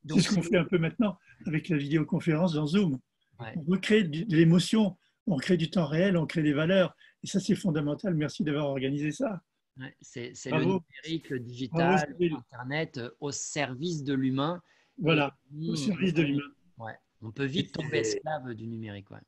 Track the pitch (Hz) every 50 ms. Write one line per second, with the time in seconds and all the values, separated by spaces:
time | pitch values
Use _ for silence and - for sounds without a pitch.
0 | - 139 156 190 160 - 208 175 156 - 214 180 156 - 190 170 160 160 - -
1 | 226 202 180 _ _ _ - _ - - 151 156 - - 165 143 143 143 151 160
2 | 151 151 196 160 - 170 156 151 185 175 156 151 156 143 160 208 202 160 131 127
3 | _ _ _ _ _ _ _ - 120 110 - 170 139 156 185 185 - - 208 220
4 | 202 160 143 160 196 233 160 156 170 160 170 185 170 - - 220 214 185 - _
5 | _ _ _ _ _ - 170 135 - - 185 160 165 156 - 190 165 135 156 160
6 | 185 202 185 170 151 135 - 170 151 151 143 143 156 165 190 190 175 160 - _
7 | - - _ _ - - - 190 180 - 185 - - 190 147 156 147 143 151 -
8 | - 202 170 151 151 147 - - - 151 143 147 147 143 139 135 127 135 143 143
9 | 151 151 147 - 262 226 196 170 _ _ _ _ _ _ _ 131 131 139 - _
10 | - - - 123 117 123 - 120 - 131 135 160 156 180 190 185 165 _ - -
11 | - 160 165 156 - - 143 127 117 120 123 120 131 123 156 165 - 139 - 151
12 | 151 - - 170 180 170 156 127 123 _ - 117 123 127 143 156 160 - - 131
13 | 117 123 - _ 151 143 143 - - - - 156 143 123 131 123 151 180 170 151
14 | 135 143 139 131 131 131 131 135 143 160 180 175 _ _ _ _ _ _ _ -
15 | 190 151 160 151 143 131 - _ _ _ 143 151 160 165 165 156 269 214 180 -
16 | 185 185 156 165 160 143 139 143 143 - _ _ _ _ _ - 113 110 120 -
17 | _ _ _ _ 107 110 110 131 139 135 139 190 - - - 165 151 151 151 147
18 | 117 110 104 101 - 156 156 147 131 127 117 110 113 113 113 113 110 107 101 101
19 | 98 _ 107 104 101